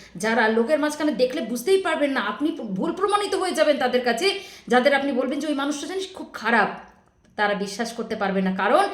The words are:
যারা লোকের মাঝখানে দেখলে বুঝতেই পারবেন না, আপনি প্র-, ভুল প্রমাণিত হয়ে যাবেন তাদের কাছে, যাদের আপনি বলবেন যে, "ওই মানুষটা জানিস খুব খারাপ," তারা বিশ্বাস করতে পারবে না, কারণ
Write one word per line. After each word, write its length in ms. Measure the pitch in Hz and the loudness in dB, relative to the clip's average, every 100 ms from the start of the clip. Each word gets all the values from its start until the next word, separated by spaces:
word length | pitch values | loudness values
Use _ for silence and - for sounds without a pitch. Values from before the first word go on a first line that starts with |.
| - 170 | -18 -6
যারা 320 | 214 233 220 | -2 2 2
লোকের 320 | 220 233 302 | 2 2 2
মাঝখানে 320 | 294 294 302 | 2 0 -2
দেখলে 300 | 247 254 311 | 2 0 0
বুঝতেই 400 | 220 240 - 392 | -4 -4 2 2
পারবেন 300 | 349 311 285 | 2 0 0
না, 80 | 262 | 0
আপনি 320 | 208 214 302 | -4 -2 -4
প্র-, 140 | 320 233 | -4 -6
ভুল 260 | 185 320 | -4 -4
প্রমাণিত 440 | 339 403 415 403 370 | 0 0 2 0 0
হয়ে 160 | 370 | 0
যাবেন 260 | 294 302 269 | 2 2 4
তাদের 240 | 254 247 | 2 0
কাছে, 380 | 247 233 381 392 - - - | 0 0 0 -2 -8 -16 2
যাদের 260 | 247 277 | 4 4
আপনি 180 | 277 277 | 4 2
বলবেন 280 | 240 269 302 | 0 -2 -2
যে, 80 | 311 | -2
"ওই 60 | |
মানুষটা 340 | 269 285 294 330 | -2 -2 -4 -6
জানিস 200 | 370 381 | -6 -6
খুব 160 | - 285 | -10 -14
খারাপ," 360 | - 214 233 190 - - _ _ _ _ - | -6 0 2 2 -2 -16 _ _ _ _ -2
তারা 180 | 208 | -2
বিশ্বাস 400 | 190 196 - 226 | 0 -4 -4 -6
করতে 220 | - 220 214 | -6 -6 -2
পারবে 260 | 196 190 | 0 0
না, 140 | 190 190 | 0 0
কারণ 280 | 196 302 392 | 2 4 2